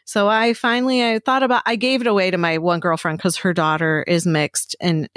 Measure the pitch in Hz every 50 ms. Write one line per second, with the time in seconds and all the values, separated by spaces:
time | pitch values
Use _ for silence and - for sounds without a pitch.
0 | _ - - 214 202 202 220 220 226 233 233 - - 247 233 247 254 262 254 254
1 | 240 233 226 220 - - 262 269 269 247 247 233 - 220 233 214 233 254 262 254
2 | 240 240 208 202 185 185 185 175 170 165 160 160 160 175 170 165 156 180 165 165
3 | - 170 156 165 - 185 165 - - 185 170 175 160 156 156 156 165 160 156 151
4 | - - 175 170 170 175 160 151 147 143 - - - - - - - 180 165 156
5 | 151 - -